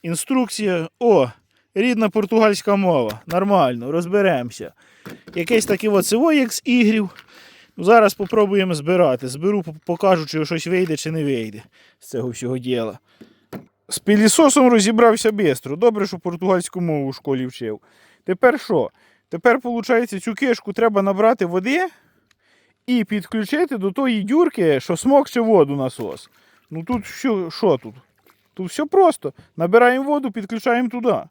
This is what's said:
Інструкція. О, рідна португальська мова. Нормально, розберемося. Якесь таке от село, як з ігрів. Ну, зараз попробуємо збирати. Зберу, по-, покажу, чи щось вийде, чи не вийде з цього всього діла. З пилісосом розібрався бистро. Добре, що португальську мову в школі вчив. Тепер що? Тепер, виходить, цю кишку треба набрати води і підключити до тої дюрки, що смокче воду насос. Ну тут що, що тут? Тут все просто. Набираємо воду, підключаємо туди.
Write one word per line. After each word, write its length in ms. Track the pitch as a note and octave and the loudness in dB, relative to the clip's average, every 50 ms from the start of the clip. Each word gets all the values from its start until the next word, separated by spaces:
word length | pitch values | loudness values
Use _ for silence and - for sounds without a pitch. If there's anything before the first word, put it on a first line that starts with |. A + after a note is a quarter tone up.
| - | -6
Інструкція. 840 | E3+ E3+ D#3+ - - C4+ C4 B3 G#3 - - G#3+ G3 F3+ E3+ D#3+ E3 _ _ | -6 -6 -6 -4 -2 0 0 0 -2 -4 -4 -4 -2 -2 -2 -4 -8 _ _
О, 280 | A#3+ A#3 G#3 E3 C3 A#2+ - _ _ _ _ _ _ _ _ | 2 4 4 4 4 2 -4 _ _ _ _ _ _ _ _
рідна 340 | F#3+ G#3+ B3 B3 G#3+ A3 G#3 | -2 0 0 0 0 0 0
португальська 640 | - G#3+ G#3 - A3+ A3 A3 G#3+ G3+ - - G#3 G3+ | 0 -2 -2 2 2 4 4 4 2 0 0 0 0
мова. 460 | G3 G3 F3+ E3 C#3 A#2+ G#2+ G#2+ G#2+ _ | 2 2 2 2 0 0 -2 -6 -10 _
Нормально, 640 | - E3 F3+ G3 G3+ G3+ F#3 D3+ B2+ B2 A#2 A#2+ C3+ | -4 -2 -2 0 2 2 2 2 2 0 -6 -8 -4
розберемося. 840 | D3+ E3+ F3 F3 F#3+ G#3 G3 F#3 E3 B2+ A#2+ A#2+ - - G2 D#2+ _ _ _ _ _ _ _ - - - _ - - | -4 -4 -4 0 0 2 2 2 0 0 -4 -8 -10 -12 -16 -16 _ _ _ _ _ _ _ -20 -20 -20 _ -10 -8
Якесь 300 | E3+ E3+ - A#3+ A3 - | -8 -2 0 0 0 2
таке 240 | - G#3 F3+ - G#3+ | 0 -4 -2 0 0
от 160 | G3+ F#3+ E3+ | 0 0 0
село, 280 | - G#3 A#3 D4 E4 D#4 | 0 0 2 2 4 4
як 200 | D4 C4 A3+ - | 2 0 0 -4
з 80 | - _ | -8 _
ігрів. 440 | - A#3+ B3 A#3 G#3 A3 A3 G3+ F3+ - - - _ - - - - _ _ _ _ _ | 0 2 4 4 2 2 0 -2 -4 -10 -18 -20 _ -20 -20 -20 -20 _ _ _ _ _
Ну, 60 | - E3+ | -4 2
зараз 300 | F#3 A3+ A#3 G#3+ G3+ - | 6 6 6 6 4 0
попробуємо 600 | - G3+ F3+ - A3 G#3 G3 G3 G3+ F#3+ F#3 F3 | -2 -6 -2 0 0 2 2 2 0 0 0 -4
збирати. 540 | D3+ C#3+ D#3 F3+ F3 F3 C#3+ B2+ B2 C3+ | -4 -2 -2 2 2 4 2 2 -2 -4
Зберу, 340 | B2+ B2 C#3+ E3 G3 G#3 G3+ | -10 -10 -4 -2 -2 -2 -2
по-, 140 | E3+ D#3+ D3+ D#3 _ | -4 -6 -14 -14 _
покажу, 400 | - F3 E3+ - G3 F#3 E3 D#3 | -6 -4 0 2 2 2 2 0
чи 200 | C#3+ - D#3 D#3 | -4 -4 -4 -4
щось 220 | - F3 D#3+ - | -4 -4 -6 -4
вийде, 300 | E3 F3+ F3+ F#3 E3+ D#3 | -2 -2 -2 0 -2 -4
чи 140 | D3 - D#3+ | -6 -6 -6
не 120 | D#3+ D#3+ D3 | -6 -4 -2
вийде 400 | C#3+ C3+ A#2+ A2+ A2 G2+ G#2 - _ _ _ _ _ _ _ | -2 -2 -2 -4 -8 -12 -16 -20 _ _ _ _ _ _ _
з 100 | - - | -18 -10
цього 200 | - B2 A#2+ B2+ | -8 -6 -6 -6
всього 280 | A#2+ - B2+ B2 C3 | -8 -8 -6 -6 -6
діла. 420 | B2+ A#2+ B2+ B2+ A#2 A2+ A2 F2+ - _ _ _ _ - _ _ _ _ _ - - - _ _ _ _ - | -6 -4 -4 -4 -2 -4 -6 -8 -14 _ _ _ _ -20 _ _ _ _ _ -18 -18 -18 _ _ _ _ -12
З 100 | - - | -12 -6
пилісосом 680 | _ G3 G#3 G#3 A3 A3 - - D#4+ C#4 - D4 C4 B3 | _ 2 4 4 4 4 6 6 4 6 6 6 6 6
розібрався 600 | A#3+ A3 F#3+ G#3+ A3+ G#3+ A#3+ A#3 A3 A3+ - A3 | 6 4 2 2 2 4 4 4 4 4 0 -2
бистро. 440 | G#3+ G3+ G3+ D#3 C3 B2 - C3 C#3+ | 0 2 0 0 0 -2 -6 -10 -4
Добре, 320 | E3+ A3 A#3+ A3 G#3 G3 | 0 0 0 2 0 -4
що 120 | G3+ - E3+ | -4 -6 -8
португальську 640 | _ F3+ E3+ D#3+ F#3 F#3+ F#3 F3+ E3+ - - F3+ | _ -8 -6 -4 0 0 0 0 -2 -6 -6 -4
мову 280 | F3 E3 D#3 D3 C#3 C3+ | -4 -2 -2 -2 -4 -6
в 60 | B2+ | -8
школі 300 | - _ D3 C3+ C3 B2+ | -8 _ -4 -2 -2 -4
вчив. 340 | B2+ - - A#2+ A2 G#2+ - _ _ _ _ _ _ _ _ _ | -8 -8 -8 -8 -8 -8 -10 _ _ _ _ _ _ _ _ _
Тепер 380 | - F#3 - - B3 C4+ C4+ | -6 -2 4 4 4 4 2
що? 300 | - - G3+ D3+ A2+ - _ _ _ _ _ _ _ _ | -4 -2 -2 -2 -2 -2 _ _ _ _ _ _ _ _
Тепер, 300 | - E3+ _ A#3+ A#3 C4 - | -12 0 _ 2 2 2 -2
виходить, 600 | A#3+ A#3+ A#3 G#3 - B3 A3+ B3 A3+ G3+ F#3 - | -6 -6 -6 -2 0 0 0 0 -2 -8 -8 -8
цю 100 | A3+ G#3+ | -8 -6
кишку 400 | - C#4 C4 - - _ G3+ F#3+ | -4 -2 -2 -2 -2 _ -8 -2
треба 280 | - A3+ A3+ G#3 G3+ | 0 0 2 2 0
набрати 440 | G3 G3 G3 F#3+ G#3 A3+ B3+ - F#3+ | 0 0 0 2 2 2 2 2 -2
води 420 | E3+ F3 F#3 F#3 B3 C#4 F4 F#4 F4 _ _ _ _ _ _ _ _ _ _ _ _ _ _ _ _ _ _ _ | -2 -2 -4 -2 -2 -2 -2 -2 -4 _ _ _ _ _ _ _ _ _ _ _ _ _ _ _ _ _ _ _
і 160 | - B3 A#3+ G#3+ | -2 -2 -2 0
підключити 720 | _ G#3+ G#3 F3+ - - A3 G#3 - - D4+ F4+ D4 C#4 | _ -4 -6 -6 -4 -6 -6 -4 -2 -2 -2 -2 -2 -2
до 140 | G#3+ F#3+ G3 | -4 -4 -4
тої 320 | F3+ - C#4 B3+ A#3 G#3+ F#3+ | -2 -2 -2 0 0 -2 -2
дюрки, 560 | G3+ C4 D#4+ F4 E4 - - F3+ D#3+ C#3+ C3+ | 0 2 2 2 2 0 0 2 2 2 2
що 180 | - - F3 | 0 -4 -6
смокче 440 | D#3+ - C4 C#4 C#4+ C4+ - - B3 | -2 2 4 4 4 2 2 -2 -2
воду 340 | A#3 A3 A3 F#3 D3 C#3 C#3 | 2 4 4 4 4 4 0
насос. 540 | C#3+ C3 B2+ - - A2+ F2+ C#2 E2+ - _ _ _ _ _ _ _ _ _ | -4 -4 -6 -6 -8 -8 -8 -8 -12 -14 _ _ _ _ _ _ _ _ _
Ну 140 | D#3 D#3+ E3 | -14 -12 -6
тут 220 | - B3 A#3 G3+ | -6 -6 -6 -6
що, 440 | - - - - C4+ A3 F#3+ F3+ E3 | -10 -14 -6 -2 -2 -2 -2 -4 -6
що 260 | - - - G3 D3 | -6 0 2 2 2
тут? 160 | B2 - A2+ A2 C3 _ _ _ _ _ _ _ _ _ _ _ | 0 -2 -14 -20 -20 _ _ _ _ _ _ _ _ _ _ _
Тут 160 | - F#3 F3 | -10 -10 -8
все 160 | - - D#4 | -4 -6 -4
просто. 480 | D4 - G4 F#4+ E4 - - - D3 - - - _ _ | 0 4 4 4 4 2 0 -10 -12 -12 -12 -20 _ _
Набираємо 480 | - E3 F3 F#3+ A#3 B3 B3 B3+ C4 C4+ | -4 -2 4 4 6 6 6 2 0 -2
воду, 260 | C#4+ D4 D4 C4+ B3 | -2 -2 -2 -2 -6
підключаємо 580 | G3 A#3 G3 - A#3 A3 - C4+ A#3 A#3+ B3+ A#3 | -8 -8 -10 -8 -10 -4 -2 0 0 0 -2 -4
туди. 260 | A3+ B3 A#3 B3 F#3+ A#2 - - | -6 -4 -2 0 -2 -2 -4 -10